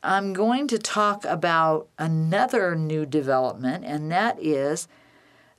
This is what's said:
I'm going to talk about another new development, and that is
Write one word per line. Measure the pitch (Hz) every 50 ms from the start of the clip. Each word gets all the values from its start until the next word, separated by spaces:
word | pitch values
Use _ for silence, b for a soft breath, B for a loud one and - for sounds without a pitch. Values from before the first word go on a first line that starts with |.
I'm | - 160 190 196 196 196
going | 190 185 214 226 247 269 294 254
to | 233 214
talk | - - - 214 208 208 202 208 -
about | - 175 160 170 170 165 165 160 160 156 156 - - _ -
another | 160 160 160 160 160 160 185 208 254 240 262 220 190 175 170
new | 160 156 156 156 156 156
development, | 135 147 151 135 135 131 131 127 123 87 107 127 127 151 180 -
and | - 147 151 151 156
that | 170 185 214 233 - -
is | - 156 147 135 139 143 160 170 - b b b b b b b b b b b b b b